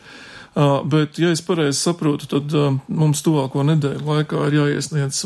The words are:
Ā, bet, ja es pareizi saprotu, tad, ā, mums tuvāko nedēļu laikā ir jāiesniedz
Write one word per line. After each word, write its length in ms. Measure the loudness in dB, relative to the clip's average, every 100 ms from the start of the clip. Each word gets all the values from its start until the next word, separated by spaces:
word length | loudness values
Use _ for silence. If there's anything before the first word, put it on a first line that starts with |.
| -20 -20 -20 -20 -8
Ā, 300 | 0 2 2
bet, 320 | 2 0 0 0
ja 60 | 0
es 80 | 0 0
pareizi 320 | 0 0 0
saprotu, 480 | -2 0 -2 -2 -2
tad, 240 | -4 0
ā, 220 | 0 2 0 -4
mums 300 | 0 2 2
tuvāko 400 | 2 0 0 0 2
nedēļu 340 | 2 0 -4
laikā 460 | -2 -2 0 -2 0
ir 80 | 2
jāiesniedz 640 | 2 0 -4 -4 -2 -4